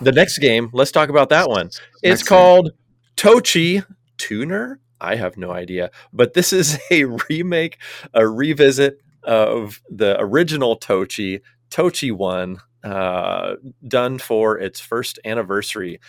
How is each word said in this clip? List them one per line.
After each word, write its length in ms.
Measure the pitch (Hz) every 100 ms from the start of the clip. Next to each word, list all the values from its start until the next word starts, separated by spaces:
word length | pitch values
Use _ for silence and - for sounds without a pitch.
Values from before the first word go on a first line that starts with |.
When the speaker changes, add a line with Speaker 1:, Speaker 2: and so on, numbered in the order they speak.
Speaker 1:
the 100 | 131
next 260 | 131 190 -
game, 300 | 135 113 117
let's 180 | 123 139
talk 180 | 160 147
about 200 | 147 135
that 200 | 156 156
one. 180 | 101 87
It's 120 | - - _
Speaker 2:
Next 200 | 180 -
game. 40 | - 185
Speaker 1:
called 340 | 180 180 165 - _ _ _ -
Tochi 680 | 208 233 - 175 165 196 - - _ -
Tuner? 640 | - 107 151 202 247 269 _ _
I 140 | 87 113
have 220 | 90 95
no 140 | 90
idea, 400 | 90 90 90 87 - _
but 200 | 104 120
this 180 | 180 180
is 240 | 185 147 147 -
<laughs> 60 |
a 140 | 170 131 113 -
remake, 480 | 156 180 165 165 - - - -
a 140 | 113 110
revisit 720 | 110 151 147 139 131 139 139 _ _
of 580 | - 113 110 117 104 - _
the 280 | 104 101 98
original 580 | 101 135 170 151 120 113
Tochi, 600 | - 95 95 - 95 98 _ _ _
Tochi 420 | - 175 - 131
One, 460 | 95 92 92 90 92 _ _
uh, 720 | 107 98 92 90 92 92 92 95 131 - 120
done 320 | 123 123 127
for 400 | - 110 110 101
its 220 | 95 -
first 400 | - 117 - - 110
anniversary. 760 | 113 95 101 - 107 90 -